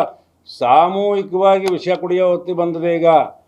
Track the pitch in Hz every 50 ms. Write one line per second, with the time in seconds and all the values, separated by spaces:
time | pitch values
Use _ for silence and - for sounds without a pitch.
0 | 160 - - _ _ _ _ _ _ - - - 127 120 135 156 170 180 190 196
1 | 202 202 202 196 196 - 175 185 196 196 196 196 196 190 180 - - 180 180 147
2 | 175 180 180 185 185 180 175 175 175 180 175 170 175 170 165 165 170 170 170 160
3 | 165 165 160 151 - - - _ _